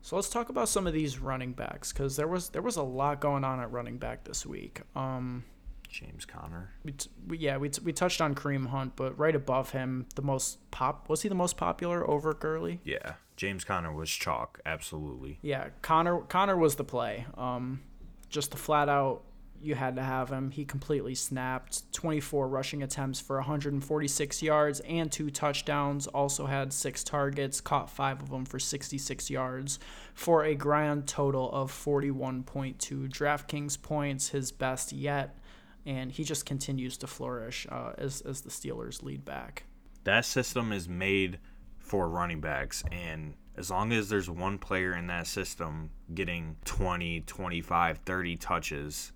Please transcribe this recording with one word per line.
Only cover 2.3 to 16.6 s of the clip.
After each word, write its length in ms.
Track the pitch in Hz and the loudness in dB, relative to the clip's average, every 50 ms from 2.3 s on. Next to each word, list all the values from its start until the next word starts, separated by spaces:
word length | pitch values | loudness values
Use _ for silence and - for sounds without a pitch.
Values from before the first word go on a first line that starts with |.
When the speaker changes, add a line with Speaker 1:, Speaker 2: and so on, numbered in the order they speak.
| 180 180 170 - | 0 -2 -2 -2
Speaker 1:
there 140 | - 165 185 | -4 -2 -2
was 140 | 240 233 | 0 0
a 60 | 165 143 | 0 -2
lot 380 | 131 127 127 139 143 147 143 | -2 0 2 2 2 2 2
going 240 | 147 147 143 139 135 | 2 2 4 4 2
on 160 | 135 131 127 | 2 0 0
at 100 | 123 113 | -2 -2
running 280 | 123 123 120 117 117 123 | -4 -4 -4 -4 -6 -4
back 260 | - 117 120 - - | -4 -4 -6 -6 -8
this 200 | 147 - - - | -6 -6 -6 -6
week. 360 | - - - - - - - - - - | -6 -8 -8 -8 -10 -10 -14 -14 -8 -6
Um, 480 | 135 135 131 131 127 127 127 123 123 120 - - - - - - - - - - | -4 -4 -2 -2 -2 -4 -4 -4 -6 -8 -10 -16 -14 -12 -12 -12 -12 -14 -12 -12
Speaker 2:
James 320 | - - - 78 80 - | -12 -12 -10 -12 -12 -12
Conner. 480 | - - 80 78 78 82 85 92 95 - - - | -12 -12 -10 -10 -8 -8 -8 -8 -10 -12 -10 -10
Speaker 1:
We 80 | 151 139 | -10 -8
t-, 180 | 139 - - - - - | -8 -8 -10 -10 -14 -6
we, 120 | 170 165 165 | -6 -4 0
yeah, 180 | 160 143 139 135 | 2 2 2 2
we 100 | 139 147 | 0 0
t-, 140 | 143 - - | -2 -2 -2
we 80 | 170 156 | -2 2
touched 280 | - 185 180 175 - | 4 4 4 4 4
on 140 | 165 151 143 | 4 2 2
Kareem 320 | 135 - 143 139 135 131 | 2 0 0 2 2 0
Hunt, 300 | 123 127 135 135 131 - | 0 0 0 -2 -2 -2
but 200 | - 135 131 131 - | -2 -2 -2 0 4
right 180 | 151 160 160 | 4 6 6
above 340 | 143 131 - 127 131 131 - | 4 4 4 2 2 2 2
him, 360 | - 139 131 131 131 127 123 - - | -2 -2 0 0 -2 -2 -4 -4 -6
the 60 | - 139 | -2 0
most 360 | 143 135 131 - - - - - - | 2 2 2 2 -2 -4 -6 -12 -12
pop-, 380 | - - 127 131 151 - - - | -2 0 2 2 2 0 0 0
was 140 | 156 156 - | 0 2 2
he 60 | 208 | 2
the 60 | 196 | 2
most 220 | 180 180 180 - | 4 4 2 2
popular 520 | - 170 175 170 - 175 175 175 175 - - | 2 2 0 0 0 0 0 2 2 4 4
over 220 | 147 147 151 156 151 | 4 4 4 2 0
Gurley? 460 | 151 - 156 156 160 165 170 175 175 - | 0 0 -2 0 0 0 -2 -2 -4 -4
Speaker 2:
Yeah, 320 | - - - - - 151 - - _ - | -2 -4 -2 -2 -6 -10 -10 -14 _ -6
James 260 | - 92 98 98 92 - | -2 -2 0 0 -2 -2
Conner 300 | - 101 90 85 82 78 | 0 0 0 0 -2 -2
was 180 | 76 80 80 | -4 -2 -2
chalk, 480 | - - - - 76 60 58 - _ - - | -2 -2 0 0 0 0 0 -4 _ -8 -4
absolutely. 720 | 80 80 78 - - - 78 76 73 67 - 65 135 147 - - | -4 -4 -2 -4 -6 -6 -6 -4 -4 -6 -6 -8 -10 -10 -8 -2
Speaker 1:
Yeah, 260 | 147 139 131 131 - - - - | -2 -2 -2 -2 -6 -8 -10 2
Conner, 380 | - 160 160 165 175 175 170 - | 6 6 6 8 6 4 2 0
Conner 340 | - - 180 196 202 190 | 0 2 4 4 6 6
was 180 | 180 | 6